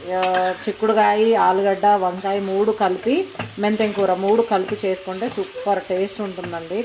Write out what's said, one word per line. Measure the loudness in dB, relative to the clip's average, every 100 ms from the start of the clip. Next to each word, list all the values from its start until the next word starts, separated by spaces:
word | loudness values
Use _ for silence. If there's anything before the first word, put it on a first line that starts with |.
| -4 0
ఆ, | 2 2 0 -2 -6
చిక్కుడుకాయ, | -2 2 4 4 4 4 4 4
ఆలుగడ్డ, | 4 2 2 4 4
వంకాయ | 2 -2 -2 -2 -2
మూడు | 0 2 2
కలిపి, | 0 0 0 0 -2 -8 -10 -4
మెంతెం | -2 0 0 0
కూర | 0 2 4
మూడు | 2 2
కలిపి | 0 -2 -4
చేసుకుంటే | -2 -4 -6 -6 -4
సూపర్ | -4 -8 -6 -2 -2 0
టేస్ట్ | -2 -2 -4 -8
ఉంటుందండి | -8 -10 -10 -6 -6